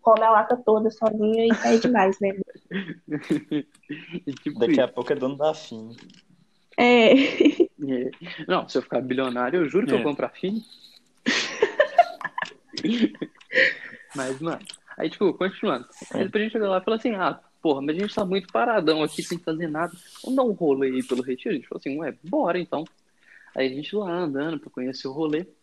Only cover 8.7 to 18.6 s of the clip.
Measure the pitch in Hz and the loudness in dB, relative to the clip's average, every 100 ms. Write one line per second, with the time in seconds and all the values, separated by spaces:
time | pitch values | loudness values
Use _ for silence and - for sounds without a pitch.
8.7 | 135 - 123 127 127 131 123 123 175 151 | -4 -2 -4 -2 -2 -2 -2 -2 0 2
9.7 | 170 247 233 123 143 123 - 180 220 - | 0 2 0 0 -2 -6 -4 -6 -6 -8
10.7 | - - _ _ _ - - - - - | -20 -20 _ _ _ -2 -2 -4 0 0
11.7 | - 554 - - - - - - - _ | 2 2 4 2 2 -10 -10 -10 -14 _
12.7 | - 170 233 220 - - _ - - - | -4 -2 2 0 0 -12 _ -4 2 2
13.7 | - - - - 143 131 131 160 147 - | 0 -12 -18 -12 -8 -6 -4 -6 -8 -12
14.7 | - _ - 160 - 196 - 185 - 214 | -20 _ -6 -6 0 0 2 -4 -2 -2
15.7 | 127 - - - - 196 208 220 226 202 | -2 -6 -20 -8 -4 -2 -2 -2 -2 0
16.7 | 185 185 220 254 202 170 139 _ _ 165 | 0 0 -2 -2 0 -2 -4 _ _ 0
17.7 | 135 139 156 202 - 196 196 185 226 | 0 0 -2 -2 -4 -2 -2 -2 -2